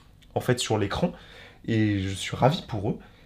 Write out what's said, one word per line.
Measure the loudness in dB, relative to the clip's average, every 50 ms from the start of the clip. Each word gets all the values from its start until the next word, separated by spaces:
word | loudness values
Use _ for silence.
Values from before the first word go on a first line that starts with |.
| -20 -20 -20 -20 -20 -6 -6
en | -2
fait, | 0 2 0 0
sur | 2 0 0
l'écran, | 0 0 0 0 0 -2 -2 -2 -8 -16 -20 -20 -20 -20 -20 -20 -12 -4
et | 0 2 2 4 2 2 0
je | -2 -2 -4
suis | -6 -6 -8 0
ravi | 2 4 4 4 2 -4
pour | -6 -6 -4 -4 -4
eux, | -4 -6 -10 -18 -20 -20 -20